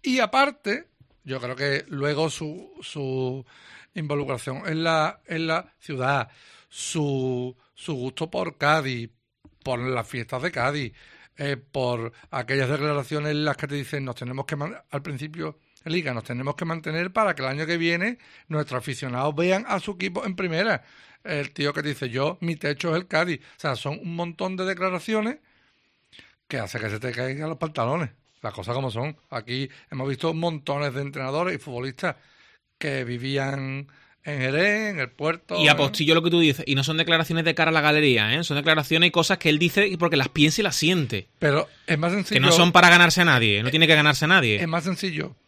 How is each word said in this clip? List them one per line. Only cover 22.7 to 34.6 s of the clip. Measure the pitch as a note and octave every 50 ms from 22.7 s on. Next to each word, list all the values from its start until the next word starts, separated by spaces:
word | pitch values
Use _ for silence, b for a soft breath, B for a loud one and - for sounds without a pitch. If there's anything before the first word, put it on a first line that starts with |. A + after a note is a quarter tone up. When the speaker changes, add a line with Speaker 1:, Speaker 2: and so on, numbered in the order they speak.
| D3 - - E3+
Speaker 1:
es | D#3 F3
el | F#3 _
Cádiz". | - D#3 E3+ F3+ D#3+ C3
O | - - - _
sea, | - D3+ C3
son | A#2 - C#3 D3 -
un | - E3+ E3+
montón | E3+ F3 E3+ E3 - F#3 F#3 F#3+
de | F#3 F#3
declaraciones | F#3+ F#3+ E3+ F#3 F#3+ F#3 E3+ - - A3 G#3+ G#3+ A3+ C#4+ - b b b b b b b b b b b b b b b b b b b b _
que | _ - B2+
hace | G#2+ G2 - A#2
que | G#2+ G#2+
se | G#2 G#2+
te | B2 B2+
caigan | A#2 A#2+ B2+ C3 C3 C#3+ D#3 D#3
los | D#3+ -
pantalones, | E3+ D#3+ D#3 C#3 A#2 A#2+ C#3+ F3 D#3+ A2 - _ _ _ _ _
las | - A2 G2+
cosas | A2 F#2 G2+ A#2+
como | C3+ C3+ B2+
son. | G2+ A2+ B2+ D#3 D3+ _ _ _
Aquí | C#3+ A#2+ A2 A#2+ B2 C3 C#3 C3 b b b b
hemos | - C3 - C#3
visto | C3+ B2+ - E3 D#3+
montones | D#3+ E3 E3+ D#3+ D3 C#3+ - C#3+ C#3+ D3 C#3+ B2
de | C3+
entrenadores | C#3 C#3 C3+ C3+ C3 C3 C#3 D#3 F3 F#3 F3
y | C#3+
futbolistas | - D#3 B2 A#2+ B2+ C3+ B2+ - - F3 C3+ b b b b b b b b b _ _ _ _
que | - D3+ C3+ C3+ B2+
vivían | A#2+ B2 A#2+ B2+ C3+ C#3 C#3 C3+ C3+ C#3 C#3 C3+ C3+ C3+ C#3 C#3 C#3 b b b b b b _
en | D#3 D3 C3+
Jerez, | B2+ C3 C3+ D#3